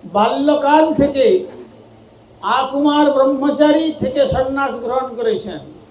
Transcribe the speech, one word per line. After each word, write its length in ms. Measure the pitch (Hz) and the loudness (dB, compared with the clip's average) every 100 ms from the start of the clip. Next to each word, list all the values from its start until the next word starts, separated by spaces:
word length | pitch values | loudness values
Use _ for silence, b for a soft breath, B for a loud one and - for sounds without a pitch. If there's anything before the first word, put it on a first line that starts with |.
বাল্যকাল 880 | - 190 226 269 285 294 277 302 320 | -4 -2 0 0 0 0 4 4 4
থেকে 500 | 294 285 277 233 185 - - - - - - - _ _ - | 2 0 2 2 2 -2 -16 -20 -20 -20 -20 -20 _ _ -10
আকুমার 680 | 196 247 269 277 294 294 285 | -2 -2 -2 -2 0 2 2
ব্রহ্মচারী 840 | 269 269 277 285 262 302 302 320 294 | 4 2 2 -2 2 2 2 0 -4
থেকে 280 | 262 285 269 | -4 0 0
সন্ন্যাস 480 | 262 262 277 269 | 0 -2 -2 -4
গ্রহণ 400 | 233 233 262 254 226 | -4 -4 -4 -4 -4
করেছেন। 420 | 226 196 208 156 135 - - | -4 -4 -6 -14 -16 -20 -20